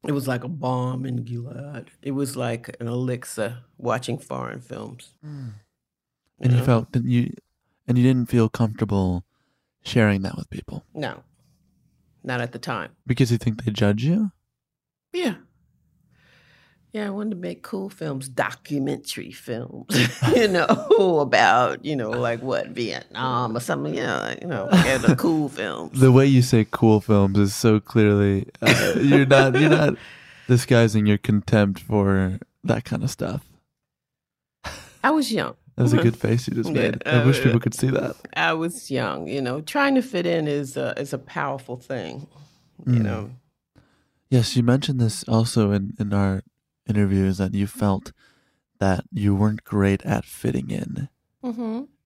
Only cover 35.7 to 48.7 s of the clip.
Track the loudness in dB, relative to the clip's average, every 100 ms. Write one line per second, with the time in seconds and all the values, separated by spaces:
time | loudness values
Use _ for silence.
35.7 | -2 2 4 2 0 0 -2 -2 -6 -2
36.7 | 0 0 -2 0 2 4 4 2 2 0
37.7 | -2 -2 -2 -4 -10 -12 -4 -2 -2 -4
38.7 | -8 -8 -4 -4 -6 -6 -6 -4 -6 -6
39.7 | -2 0 0 0 -4 -2 -2 -2 -4 -6
40.7 | -6 -6 -6 -8 -8 -10 -8 -6 -8 -12
41.7 | -16 -10 -10 -8 -12 -18 _ -20 _ _
42.7 | _ 0 0 0 -4 -8 -16 _ _ _
43.7 | _ _ _ _ _ _ 0 2 0 2
44.7 | 2 0 0 -2 -2 -2 0 2 2 2
45.7 | 0 -2 -6 -2 0 0 -2 -8 _ _
46.7 | _ -4 0 2 4 2 0 -2 -2 -4
47.7 | -2 0 0 -4 _ _ _ _ _ _